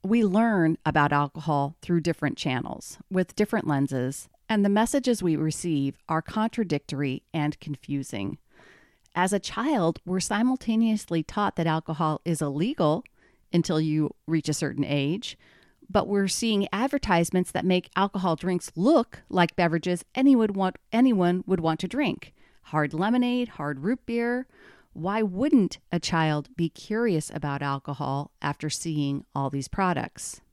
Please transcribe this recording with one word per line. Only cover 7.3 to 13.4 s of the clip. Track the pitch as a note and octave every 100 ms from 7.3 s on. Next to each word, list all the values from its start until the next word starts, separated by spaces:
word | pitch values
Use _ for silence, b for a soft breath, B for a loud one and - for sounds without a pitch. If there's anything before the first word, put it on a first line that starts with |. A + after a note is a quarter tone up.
and | E3 D3+ -
confusing. | - C#3+ - C#3+ C3+ G#2+ G2 - _ b b b b b b
As | F3 F#3
a | G3
child, | - - C4 C#4 E3 - -
we're | F#3
simultaneously | - G#3 B3 C4 - A3+ A3+ G#3+ - E3+
taught | D#3 - G3+ -
that | E3
alcohol | D#3+ - D#3 D#3 D#3
is | - D#3+
illegal | D3 C#3+ G3+ D4+ D#3 D#3 - b b b